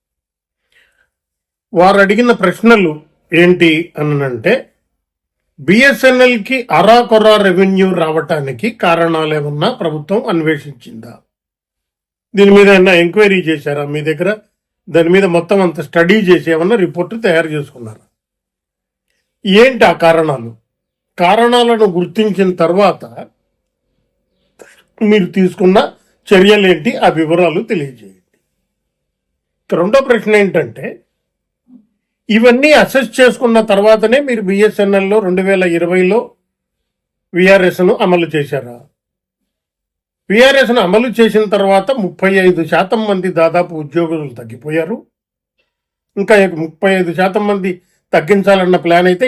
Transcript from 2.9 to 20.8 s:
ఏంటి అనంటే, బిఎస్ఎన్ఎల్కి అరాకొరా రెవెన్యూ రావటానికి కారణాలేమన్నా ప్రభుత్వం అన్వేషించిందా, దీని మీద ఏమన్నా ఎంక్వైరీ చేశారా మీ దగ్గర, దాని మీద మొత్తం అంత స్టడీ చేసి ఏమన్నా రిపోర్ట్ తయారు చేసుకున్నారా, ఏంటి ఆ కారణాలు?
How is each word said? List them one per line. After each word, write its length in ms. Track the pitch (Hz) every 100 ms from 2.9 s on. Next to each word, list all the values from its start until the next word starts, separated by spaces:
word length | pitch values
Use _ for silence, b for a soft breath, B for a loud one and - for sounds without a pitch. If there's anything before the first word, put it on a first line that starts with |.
| 151 _ _ - 160
ఏంటి 280 | 175 180 165 156 170 -
అనంటే, 540 | 147 143 135 120 165 254 - _ _ _ _ _ _ _ _ - 135
బిఎస్ఎన్ఎల్కి 920 | 214 277 269 262 254 247 233 190 262 233 160
అరాకొరా 560 | 196 240 240 220 214 214 196
రెవెన్యూ 400 | 180 190 190 190 175
రావటానికి 680 | 160 160 151 160 135 120 214 -
కారణాలేమన్నా 880 | 185 165 165 160 156 151 147 147 196 -
ప్రభుత్వం 380 | 170 151 147 208 233
అన్వేషించిందా, 800 | 170 156 151 151 - 117 113 117 - _ _ _ _ _ _ _ _ _ _ _ 196
దీని 140 | 202 202
మీద 140 | 202
ఏమన్నా 200 | 190 185 175
ఎంక్వైరీ 360 | 175 190 208 190 156
చేశారా 360 | 151 151 143 143
మీ 80 | 151 151
దగ్గర, 220 | 151 185 214 _ _ _ _ - 160
దాని 140 | 165
మీద 120 | 190 196 170
మొత్తం 240 | 165 202 180
అంత 140 | 160 147
స్టడీ 320 | 170 170 220 180
చేసి 200 | 165 165 160
ఏమన్నా 200 | 180 226
రిపోర్ట్ 300 | 165 165 175 226 220
తయారు 240 | 165 160
చేసుకున్నారా, 520 | 151 143 123 113 110 _ _ _ _ _ _ _ _ _ _ _ _ _ _ 202 202
ఏంటి 220 | 262 240 202
ఆ 20 | 160
కారణాలు? 480 | 165 165 160 127 117 113 _ _